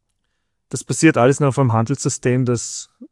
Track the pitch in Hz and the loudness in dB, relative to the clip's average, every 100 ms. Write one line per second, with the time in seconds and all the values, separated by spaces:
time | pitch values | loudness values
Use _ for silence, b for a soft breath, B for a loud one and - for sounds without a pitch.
0 | _ _ _ _ _ _ _ - - 143 | _ _ _ _ _ _ _ -12 -8 2
1 | 160 139 123 139 143 123 131 113 113 139 | 2 4 4 2 0 0 0 0 -2 -4
2 | 139 - 127 127 123 120 - - - _ | -4 -4 -2 0 0 -2 -6 -14 -16 _
3 | 254 | -20